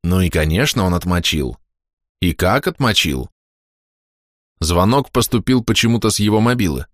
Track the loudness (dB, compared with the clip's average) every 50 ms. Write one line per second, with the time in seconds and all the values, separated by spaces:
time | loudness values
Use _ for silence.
0 | -2 0 0 2 0 0 0 0 0 0 0 0 0 0 0 0 0 0 0 -2
1 | -2 -2 -2 -2 -2 -2 -4 -4 -4 -6 -8 -12 _ _ _ _ _ _ _ _
2 | _ _ _ _ -2 -2 -2 0 0 0 0 0 0 -2 -4 -2 -2 0 0 0
3 | 0 0 -2 -6 -8 -10 _ _ _ _ _ _ _ _ _ _ _ _ _ _
4 | _ _ _ _ _ _ _ _ _ _ _ _ -4 0 2 2 2 4 2 2
5 | 0 0 _ -2 -2 0 -2 -2 0 2 0 0 0 0 -2 0 2 0 0 2
6 | 0 -2 0 0 0 2 2 2 2 2 2 0 0 -2 -2 -4 -8 -12